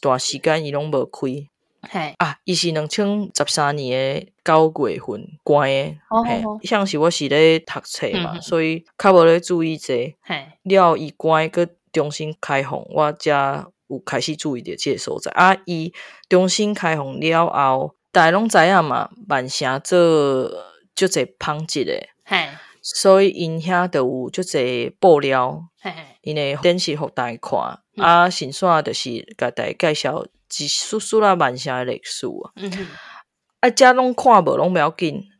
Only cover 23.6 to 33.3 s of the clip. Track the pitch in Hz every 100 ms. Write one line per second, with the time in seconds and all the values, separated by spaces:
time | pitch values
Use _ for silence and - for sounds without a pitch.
23.6 | 160 180 180 147 127 127 123 - 180 147
24.6 | 127 123 127 - 185 147 135 131 127 151
25.6 | 165 _ 190 160 147 _ - 151 139 143
26.6 | 175 180 170 147 147 - 120 117 - 101
27.6 | 60 - _ - 170 170 175 - 147 139
28.6 | 185 160 - - 131 117 - - 120 -
29.6 | 117 - 165 151 139 147 - _ _ -
30.6 | 143 - - 214 - 220 202 180 139 127
31.6 | 139 127 127 117 - - - - - -
32.6 | 196 185 175 - - - _